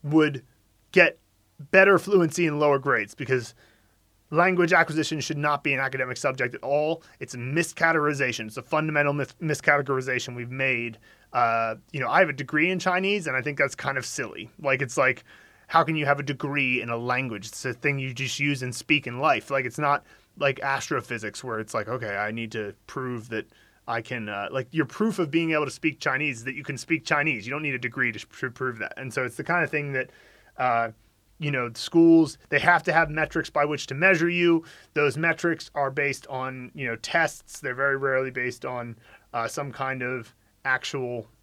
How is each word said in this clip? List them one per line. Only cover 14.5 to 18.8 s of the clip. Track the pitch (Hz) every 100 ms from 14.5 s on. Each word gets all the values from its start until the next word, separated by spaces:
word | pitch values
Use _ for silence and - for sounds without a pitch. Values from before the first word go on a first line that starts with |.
| -
Like, | 151 131
it's | 135 131
like, | 131 131 - - - _ _
how | 160
can | 160 156
you | 147
have | 143
a |
degree | 139 139 143 143 131 127
in | 117
a | 117
language? | 123 123 131 107 110
It's | - 131
a |
thing | 120 147 139
you | 131
just | 123 131 -
use | 143 139
and | 127
speak | 120